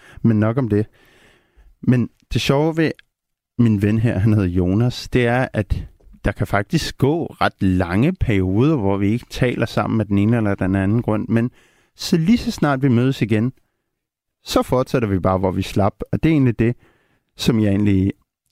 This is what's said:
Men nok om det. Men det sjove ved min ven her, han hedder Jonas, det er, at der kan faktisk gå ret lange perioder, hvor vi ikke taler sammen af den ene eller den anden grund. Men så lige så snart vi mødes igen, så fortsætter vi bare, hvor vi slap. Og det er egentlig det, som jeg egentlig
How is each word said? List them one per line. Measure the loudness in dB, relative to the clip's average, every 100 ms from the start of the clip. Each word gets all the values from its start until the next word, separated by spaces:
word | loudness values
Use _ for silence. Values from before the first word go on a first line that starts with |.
| -20 -2
Men | 0 2
nok | 0 0
om | 0
det. | -2 -2 _ _ _ _ _ _ _ -20 -6
Men | 0 0 0 _ -6
det | -4
sjove | 0 0 0 0
ved | -2 -2 -16 _ _ _ _ 2
min | 2 4
ven | 0 0
her, | 0 0
han | 2
hedder | 2 2
Jonas, | 0 0 2 0 -4 -4
det | 0 0
er, | 0 -2
at | -4 -4 -4 -8 _ -20 -6 -6
der |
kan | -4 -2
faktisk | -2 -2 -4 -4 -2
gå | 0 0 -4
ret | -4 -4 0
lange | 0 0 0 0 0
perioder, | 0 0 0 0 2 0 0
hvor | 0 0
vi | 0
ikke | -2 -6
taler | -4 -2 -2 -2
sammen | -2 -2 -2
af | 0
den | 0
ene | 2 0
eller | 0 -2
den | -2 0
anden | 0 0
grund. | 0 -4 -2
Men | -2 -2 _ _ _ _ -10
så | -2 0
lige | 2 2
så | 0
snart | -2 0 2
vi | 2
mødes | 2 2 0
igen, | -2 0 -2 -6 _ _ _ _ _ _ _ _
så | -4 -2
fortsætter | 0 -2 0 -2 0
vi | 0
bare, | 0 0
hvor | 0
vi | -2
slap. | -4 0 -2 -2 -6
Og | -2
det | 0
er |
egentlig | 2 2 0
det, | -2 -2 _ _ _ _ _ -6
som | 0 2
jeg | 2
egentlig | 2 2 2 0 -4 _ _ _